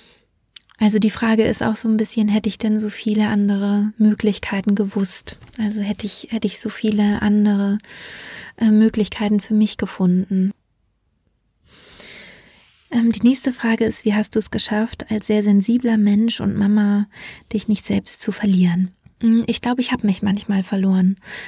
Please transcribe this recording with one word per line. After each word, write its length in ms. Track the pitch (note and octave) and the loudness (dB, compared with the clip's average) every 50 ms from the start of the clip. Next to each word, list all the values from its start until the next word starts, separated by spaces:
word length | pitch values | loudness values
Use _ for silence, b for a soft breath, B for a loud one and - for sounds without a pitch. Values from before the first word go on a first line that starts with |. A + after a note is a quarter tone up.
| B B B B B B _ _ _ _ - - _ _ _ - | B B B B B B _ _ _ _ -20 -20 _ _ _ 0
Also 200 | A3 G#3 G#3 G#3+ | 2 2 2 4
die 120 | G3+ G#3+ | 2 0
Frage 340 | - - - A3+ A3 A3 A3 | 0 0 -2 0 2 2 2
ist 180 | - G#3+ - - | 2 0 -2 -2
auch 140 | A#3 A3 | -2 -2
so 100 | - - | -2 -2
ein 100 | A3+ A3 | 0 0
bisschen, 300 | G#3+ A3 - - A3+ G#3+ | 0 0 -2 -2 -2 0
hätte 220 | G#3+ G3+ G#3+ - A3 | 2 2 0 0 -2
ich 100 | G3 - | -4 -4
denn 220 | - G#3+ G#3+ G#3+ | -2 -2 0 0
so 100 | G#3+ G#3 | -2 -4
viele 380 | - - - A3 G#3 G#3 G#3+ G#3 | -8 -6 -4 -2 0 0 0 2
andere 640 | G#3+ G3+ G3+ G3+ G3+ G3 G3+ G3+ G3+ G#3 G#3 G#3+ G#3+ - | 2 2 2 2 0 0 0 0 0 2 0 0 0 2
Möglichkeiten 760 | G#3+ G#3+ G#3 - - G#3 G3 - - - - G3 F#3+ G#3+ G3+ | 2 2 2 2 0 -2 -2 -2 -4 -6 -6 -4 0 0 0
gewusst? 640 | G3+ G#3 G3 - G#3 G3 F#3+ - - - - - - - - - | 0 0 -2 -2 -2 -4 -4 -4 -8 -10 -12 -16 -18 -20 -16 -8
Also 240 | - A3 G#3 G#3 G#3+ | -6 -4 -4 -4 -4
hätte 260 | G3+ G3 G#3 - - | -4 -4 -6 -6 -6
ich, 220 | - - - - - | -10 -10 -10 -10 -8
hätte 180 | - A3+ - G3+ | -6 -2 -2 -2
ich 100 | - - | -4 -4
so 120 | - G#3+ | -8 -8
viele 520 | - - - G#3+ G#3+ G#3 G#3 G#3 G#3 - - | -6 -4 -2 0 2 2 2 2 2 0 0
andere, 560 | G#3 G#3 G#3 G#3 G#3 G3+ G3 G3+ G3+ G3+ G#3+ - B B B B B B B B B B B B B B | 2 2 4 4 2 2 2 0 0 -2 -2 -6 B B B B B B B B B B B B B B
äh, 120 | B A#3 A3 | B 2 4
Möglichkeiten 680 | G#3+ G#3+ A3 A3+ - A3 G#3 - - - G#3+ G#3 G#3+ G#3 | 6 6 4 4 2 0 -2 -2 -4 -4 -2 0 0 0
für 160 | F#3+ - A3 | 0 0 0
mich 220 | G#3+ G#3+ G#3+ - | 2 2 2 0
gefunden? 760 | - - F#3+ - - F#3 F#3 F3+ F#3 F#3 - F#3+ F#3+ F#3 G3 - _ _ _ _ _ _ _ _ _ _ _ _ _ _ _ _ _ _ _ _ _ _ B B B B B B B B B B B B B B B B B B B B B B B _ - | -4 -6 -6 -2 0 2 2 2 2 0 0 0 0 0 0 -2 _ _ _ _ _ _ _ _ _ _ _ _ _ _ _ _ _ _ _ _ _ _ B B B B B B B B B B B B B B B B B B B B B B B _ -4
Ähm, 220 | E4+ A#3+ A#3 A#3 A3 | -2 2 2 2 2
die 100 | - - | 4 4
nächste 300 | A#3+ C4+ C4 - B3+ B3 | 2 2 2 0 -4 -4
Frage 320 | - - A3+ A3+ A3 A3+ | -2 0 0 0 2 0
ist, 200 | A3 A3 - - | 0 -2 -2 0
wie 100 | A3 G#3 | 0 2
hast 200 | G#3 G#3+ - - | 0 0 0 -2
du 60 | A3 | -2
es 100 | G#3+ - | -2 -2
geschafft, 580 | - G#3+ - - G#3+ G#3 A3 A#3 - - - - | -2 -4 -2 -2 -2 -2 -2 -2 -6 -8 -8 -4
als 200 | A3 G#3+ - - | -4 -4 -2 0
sehr 160 | G#3+ G#3+ G#3 | 0 2 4
sensibler 540 | G#3 G3+ G3+ G3 - A#3 B3 B3+ A#3+ A3+ G#3+ | 4 4 4 4 4 2 0 2 2 2 2
Mensch 420 | G#3 G3+ G3+ G3+ A3 A#3 A#3 - | 4 4 4 4 2 0 0 -2
und 160 | F3+ G3 G3 | -4 -2 0
Mama 500 | G3+ G3+ G3+ G#3 G#3+ G#3 G3+ G3+ G#3 G#3 - B B B B B B B B - | 0 2 2 2 2 2 2 2 0 0 -2 B B B B B B B B -6
dich 160 | G#3+ - - | -4 -2 -2
nicht 180 | G#3+ - - | -2 -2 -2
selbst 340 | - - G3 - - - - | -2 -2 -2 -4 -6 -10 -10
zu 120 | - - F#3+ | -6 -8 -6
verlieren? 580 | - - G3+ F#3+ F#3 F3+ F3+ E3+ F3+ F#3 F#3 - _ _ - _ - | -2 0 2 2 4 4 2 2 0 -2 -2 -4 _ _ -20 _ -2
Hm, 240 | - A3+ A3+ A3+ A#3 | 0 2 2 2 2
ich 140 | - A3+ - | 0 -2 -4
glaube, 220 | - A#3+ B3 B3+ B3 | -2 -2 -2 -2 -2
ich 100 | - B3+ | -2 -4
hab 100 | A#3+ - | -2 0
mich 200 | G#3 F#3+ - - | 0 0 0 0
manchmal 420 | G3+ F#3+ G#3 - - G3+ F#3+ F#3 | -2 -2 -2 -2 -2 -2 -2 -2
verloren. 520 | - - G3 F#3+ F#3+ F#3+ F#3 F#3 F#3 G3 - B B B B B | -2 -2 0 0 2 2 4 4 2 2 0 B B B B B